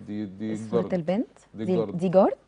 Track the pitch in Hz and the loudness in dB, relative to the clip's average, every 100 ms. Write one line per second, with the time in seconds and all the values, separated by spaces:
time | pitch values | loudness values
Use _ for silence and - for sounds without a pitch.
0 | 101 104 104 95 107 107 110 117 104 185 | -10 -8 -8 -8 -6 -6 -2 -2 0 -2
1 | 160 196 359 - - 208 180 185 202 180 | 0 -2 -4 -10 -18 -6 0 0 0 -2
2 | 185 185 269 - | 4 6 6 2